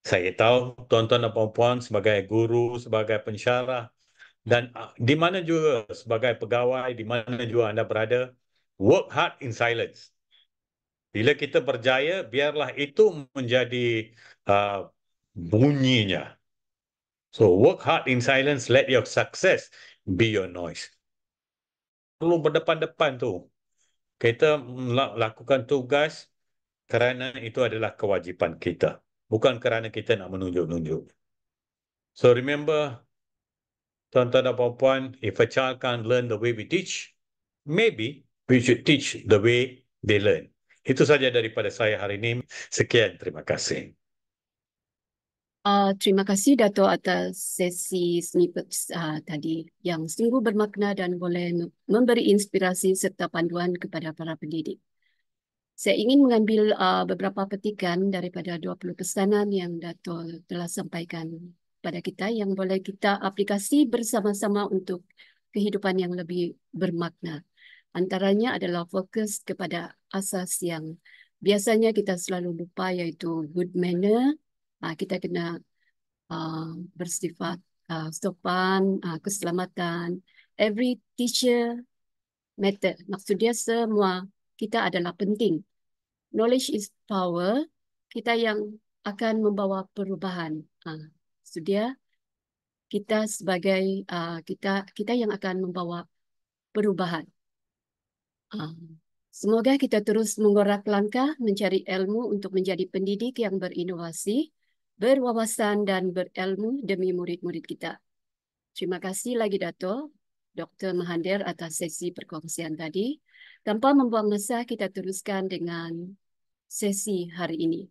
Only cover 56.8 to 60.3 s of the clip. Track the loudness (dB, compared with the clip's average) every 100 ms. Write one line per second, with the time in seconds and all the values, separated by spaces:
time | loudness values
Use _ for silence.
56.8 | 2 2 0 0 -2 -2 -4 -4 -6 -2
57.8 | -2 0 0 0 -4 -6 -8 -6 -8 -8
58.8 | -10 -8 -6 0 2 2 2 -2 -2 -8
59.8 | -10 -12 -8 -8 -8